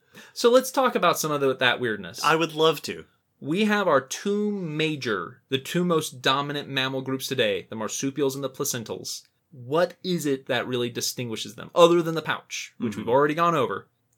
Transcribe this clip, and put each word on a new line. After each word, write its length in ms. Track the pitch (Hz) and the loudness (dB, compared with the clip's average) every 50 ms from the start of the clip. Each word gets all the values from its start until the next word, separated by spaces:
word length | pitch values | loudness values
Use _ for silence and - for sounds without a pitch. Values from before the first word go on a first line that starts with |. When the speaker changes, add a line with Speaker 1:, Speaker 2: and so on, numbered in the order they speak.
| _ _ _ - - - _ | _ _ _ -20 -20 -16 _
Speaker 1:
So 160 | - - 240 | 0 4 6
let's 220 | 240 262 254 - | 6 6 4 4
talk 240 | - 285 254 240 - | 0 2 2 2 2
about 240 | 208 175 170 - - | 2 2 2 2 2
some 120 | - 156 | 0 -2
of 100 | 147 143 | 0 0
the, 120 | 139 131 127 - | 2 0 2 2
that 220 | 131 123 - - | 2 2 2 2
weirdness. 440 | 123 113 107 98 92 85 - - - | 0 -2 -4 -4 -8 -12 -8 -2 2
Speaker 2:
I 120 | 151 156 | 2 2
would 180 | 160 165 151 151 | 2 0 -2 0
love 260 | 156 156 160 156 - - | 2 2 2 2 0 -4
to. 220 | - 87 80 - - _ _ _ _ _ _ | -10 -10 -12 -14 -18 _ _ _ _ _ _
Speaker 1:
We 240 | 131 139 160 202 220 | -8 -4 -2 0 2
have 220 | 208 208 208 196 175 | 2 2 2 2 2
our 140 | 143 135 | 2 2
two 500 | 135 - - - - 202 202 208 208 208 | 2 -2 -8 -6 -4 -2 -2 0 0 -2
major, 920 | 208 196 180 156 147 156 156 156 156 139 123 120 104 92 85 - - - _ _ | -2 -4 -6 -6 -4 -2 -2 -2 -2 -4 -4 -4 -4 -4 -4 -8 -12 -18 _ _
the 80 | 135 131 | -4 -4
two 260 | 131 - - 175 180 | -4 -2 -2 0 0
most 360 | 175 165 156 156 - 135 123 | 2 0 0 0 -2 -8 -4
dominant 460 | - 143 131 143 143 147 143 147 - - | 0 0 0 2 0 -2 -6 -6 -8 -4
mammal 340 | 135 135 131 135 135 131 | -4 -2 -2 -2 -2 -4
groups 260 | 131 131 135 131 - - | -4 -4 -4 -6 -4 -4
today, 400 | - 127 113 104 98 87 87 - | 0 0 2 2 0 -2 -4 -8
the 60 | 104 | -8
marsupials 600 | 110 107 101 - - 139 135 131 151 139 135 135 | -8 -6 -6 -6 -4 -6 -4 -2 -2 -2 -2 -2
and 80 | 139 139 | -4 -8
the 60 | 131 | -8
placentals. 720 | - - 143 - - 120 107 - 95 - - - - - - _ _ _ _ _ | -6 -6 -6 -4 -4 -6 -6 -8 -10 -10 -8 -10 -10 -12 -14 _ _ _ _ _
What 440 | 160 127 120 123 143 165 180 175 - - - | -20 -18 -8 -2 0 0 0 0 -2 -6 -4
is 220 | 185 175 165 147 | -4 -2 0 0
it 200 | 147 135 131 - - | 0 -2 -2 -2 -2
that 200 | 127 120 98 123 | -2 -2 -2 -2
really 220 | 127 120 123 120 | -2 -2 -2 -2
distinguishes 640 | 117 139 - - - - 123 117 110 - - 107 104 | -4 -4 -6 -4 -6 -6 -6 -6 -6 -8 -8 -10 -12
them, 160 | - - - - | -14 -16 -2 6
other 280 | 175 170 170 170 175 | 8 8 8 8 6
than 140 | 165 165 165 | 2 0 -2
the 60 | 156 | -4
pouch, 520 | 151 165 123 - - _ - - - - _ - | -4 -4 -6 -6 -6 _ -10 -10 -10 -12 _ -6
which 140 | 123 113 101 | -6 -4 -4
Speaker 2:
Mm-hmm. 80 | 113 | -4
Speaker 1:
we've 80 | 101 110 | 0 2
already 240 | 120 139 147 151 151 | 4 4 4 4 4
gone 220 | 170 170 170 165 | 2 2 2 4
over? 320 | 147 120 95 98 98 - _ _ _ _ _ _ | 2 2 0 -2 -6 -8 _ _ _ _ _ _